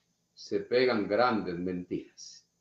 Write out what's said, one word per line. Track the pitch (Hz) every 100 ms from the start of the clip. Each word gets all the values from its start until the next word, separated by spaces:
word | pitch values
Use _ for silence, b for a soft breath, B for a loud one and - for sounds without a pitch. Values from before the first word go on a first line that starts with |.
| _ _ _
se | - - 104
pegan | - 120 127 113 92
grandes | 104 123 110 90 87
mentiras. | 92 90 90 - - - - - _ _